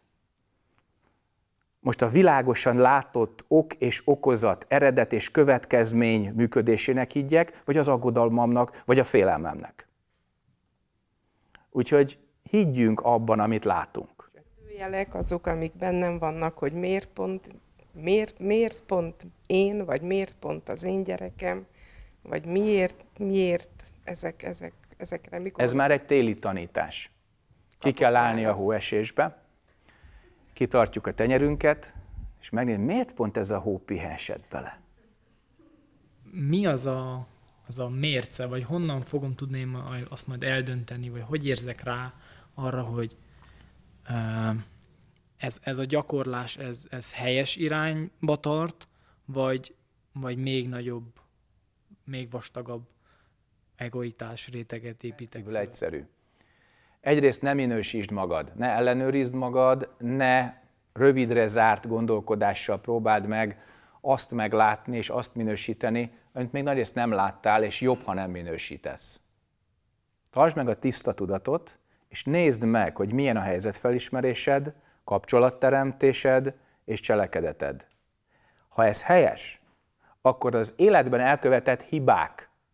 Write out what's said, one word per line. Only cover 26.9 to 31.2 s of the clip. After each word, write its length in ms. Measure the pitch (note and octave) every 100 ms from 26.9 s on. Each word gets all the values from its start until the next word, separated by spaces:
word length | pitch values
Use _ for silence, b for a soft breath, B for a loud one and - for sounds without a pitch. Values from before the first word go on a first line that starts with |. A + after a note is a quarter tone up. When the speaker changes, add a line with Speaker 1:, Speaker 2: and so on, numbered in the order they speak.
| - - _ _ _ _ _ _
Speaker 1:
Ki 80 | _
Speaker 2:
Kapok 160 | C#3+ B2+
Speaker 1:
kell 200 | B2+ A#2+
állni 240 | A#2+ A2+
a 40 |
Speaker 2:
választ. 180 | A2 G2
Speaker 1:
hóesésbe, 800 | G2 G#2+ - G#2+ G#2+ - D#3+ - _ _ _ b b b b b b b _
kitartjuk 540 | - C3+ B2+ A2 G#2+ G2+
a 60 |
tenyerünket, 840 | -